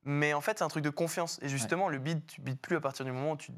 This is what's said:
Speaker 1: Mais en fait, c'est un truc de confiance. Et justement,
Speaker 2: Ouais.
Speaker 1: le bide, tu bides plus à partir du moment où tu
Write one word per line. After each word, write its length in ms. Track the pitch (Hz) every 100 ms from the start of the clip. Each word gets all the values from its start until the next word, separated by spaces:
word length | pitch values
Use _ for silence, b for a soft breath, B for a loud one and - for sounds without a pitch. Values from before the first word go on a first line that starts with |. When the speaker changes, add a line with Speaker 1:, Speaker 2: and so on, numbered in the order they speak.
Speaker 1:
Mais 320 | 143 143 147
en 80 | 147
fait, 160 | 175 220
c'est 60 |
un 40 | 165
truc 160 | 160
de 60 | 147
confiance. 480 | 143 165 - 170 -
Et 80 | 143
justement, 380 | 139 113 170 190
Speaker 2:
Ouais. 60 |
Speaker 1:
le 60 | 139
bide, 200 | 135 165 -
tu 160 | -
bides 180 | 131 127
plus 160 | - -
à 40 |
partir 240 | 139 - 131
du 60 |
moment 180 | 127 147
où 40 | 151
tu 120 | -